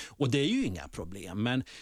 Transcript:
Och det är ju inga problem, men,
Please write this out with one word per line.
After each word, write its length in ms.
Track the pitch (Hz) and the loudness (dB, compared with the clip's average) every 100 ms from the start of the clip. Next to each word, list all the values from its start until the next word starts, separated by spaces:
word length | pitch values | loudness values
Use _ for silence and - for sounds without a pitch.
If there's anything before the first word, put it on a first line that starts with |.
| - | -6
Och 220 | - 135 | 0 2
det 80 | 139 | 4
är 60 | 147 | 4
ju 180 | 254 | 4
inga 240 | 196 87 71 | 2 -2 -6
problem, 540 | - 87 98 87 98 | -8 -8 -8 -6 -2
men, 220 | 117 131 - - | 0 0 -2 -8